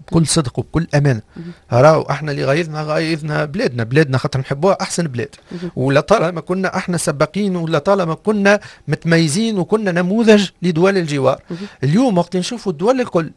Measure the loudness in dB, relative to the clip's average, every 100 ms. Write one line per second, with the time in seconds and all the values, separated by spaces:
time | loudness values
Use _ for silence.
0 | 0 0 2 0 0 -6 -4 -4 0 2
1 | 2 0 -6 -16 -16 -18 _ 6 6 6
2 | 0 -4 -4 -4 0 0 -2 -6 -4 -2
3 | -2 -4 -4 -4 -4 -2 -2 -2 0 2
4 | 2 0 0 -4 -4 0 0 0 -2 -4
5 | -4 -4 -8 -12 _ -12 -10 -2 2 2
6 | 4 2 2 -4 -4 -2 -2 -4 -4 -2
7 | -2 0 -2 0 -2 -2 -2 0 2 2
8 | 0 -2 -2 2 2 2 -2 -14 -6 -4
9 | 2 2 2 0 -2 -2 0 0 0 0
10 | 0 2 2 2 -2 -2 -2 2 2 2
11 | -2 0 0 -2 -8 -12 -12 -4 0 2
12 | 2 0 -2 -4 -6 -6 -8 -2 0 0
13 | 0 -2 -4